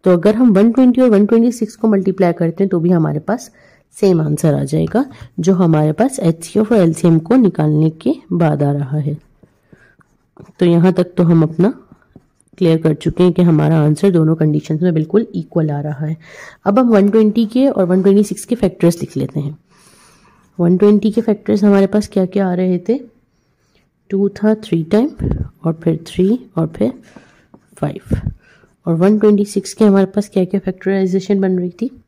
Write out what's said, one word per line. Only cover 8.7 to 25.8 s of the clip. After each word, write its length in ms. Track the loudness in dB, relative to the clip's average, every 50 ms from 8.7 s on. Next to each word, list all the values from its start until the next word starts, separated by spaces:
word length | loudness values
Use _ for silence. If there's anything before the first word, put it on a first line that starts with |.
रहा 260 | -2 -4 -4 -6 -6 -6
है। 200 | -4 -6 -8 -10 _ _ _ _ _ _ _ _ _ _ -20 _ _ _ _ _ _ _ _ _ _ _ _ _ -20 _ _ _
तो 60 | 0
यहाँ 280 | 2 4 4 4 2 2
तक 200 | 2 -2 -4 -2 0
तो 60 | 2
हम 200 | 4 4 4 2
अपना 260 | 2 0 0 0 0 0 -4 -14 _ -20 _ _ _ _ -20 _ _ _ _ _ _ _ -2
clear 240 | 0 0 0 2
कर 120 | 0 -2 -2
चुके 300 | 0 -4 -6 0 2 2
हैं 100 | 2 4
कि 80 | 2
हमारा 380 | 2 4 4 4 2 2 2 2
answer 320 | 2 2 0 2 0 2
दोनों 240 | 2 2 2 2 2
conditions 460 | 0 0 0 0 -2 -2 -4 -4 -2
में 120 | 0 0 0
बिल्कुल 340 | 0 -2 0 0 -2 -2 -2 -8
equal 360 | -10 -10 -6 -4 -4 -2 -2
आ 100 | -4 -6
रहा 240 | -6 -8 -8 -8 -8
है। 120 | -8 -8 -10 _ -20 -20 -20 -20 -20 -20 _ _
अब 140 | 0 0 2
हम 100 | 2 4
वन 200 | 4 4 2 4
ट्वेंटी 360 | 2 2 2 2 0 0 -4
के 220 | -2 0 0 0 0
और 180 | 2 0 0
वन 160 | 0 0 2
ट्वेंटी 220 | 2 4 4 2 2
सिक्स 220 | 0 -4 -12 -6
के 100 | -6 -4
factors 460 | -2 -2 -4 -2 0 0 0 0 0
लिख 160 | -8 -10 -6 -8
लेते 220 | -8 -6 -6 -8
हैं। 200 | -8 -8 -10 -14 _ _ _ _ _ _ _ _ _ _ _ _ _ _ _ _ _ _ _ -2
वन 180 | 0 0 2 4
ट्वेंटी 340 | 4 4 4 4 2 0
के 100 | -2 -2
factors 420 | -2 -2 -4 -4 _ -4 -2 2 2
हमारे 240 | 2 4 4 2 2
पास 200 | 0 -2 -4 -2
क्या-क्या 420 | -2 -4 -4 -2 -2 -4 -2 -2
आ 40 | -2
रहे 260 | -2 -2 -2 -2 -2
थे? 200 | -2 -4 -4 -4 -4 -14 _ _ _ _ _ _ _ _ _ _ _ _ _ _ _ _ _ _ _ _
टू 200 | -4 -2 -2 -2
था 260 | -4 -2 -2 -2 -2
three 280 | -2 -4 -4 -4 -4 -2
टाइम, 260 | 0 0 0 0 0 -4 -6 -6 -4 -4 -6 -6 -10 _ _ -6
और 100 | -6 -6
फिर 300 | -4